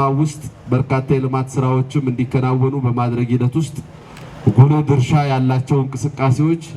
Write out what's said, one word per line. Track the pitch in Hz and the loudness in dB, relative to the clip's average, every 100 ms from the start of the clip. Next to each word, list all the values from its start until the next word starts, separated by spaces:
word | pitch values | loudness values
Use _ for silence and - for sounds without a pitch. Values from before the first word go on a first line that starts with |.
| 139 | 0
ውስጥ | 135 156 - - - - | 0 -2 -4 -14 -14 -2
በርካታ | 127 127 131 131 | -2 0 -2 0
የልማት | 139 131 131 131 | 0 0 -4 -4
ስራዎችም | - 131 131 127 151 131 | -2 0 0 0 -2 -2
እንዲከናወኑ | 123 123 135 127 131 131 143 | -2 -2 0 0 2 0 0
በማድረግ | 123 120 120 120 120 | -2 0 -2 -2 0
ሂደት | 123 123 160 | 0 0 0
ውስጥ | 151 - - - - - - - - | -4 -8 -16 -18 -20 -20 -18 -2 0
ጉልህ | 107 139 151 | 6 6 6
ድርሻ | 143 139 123 151 143 | 2 2 4 2 2
ያላቸው | 131 131 131 127 143 | 0 2 0 0 0
እንቅስቃሴዎች | 131 131 143 - 135 120 156 165 - | 0 -4 -6 -2 0 2 2 0 -4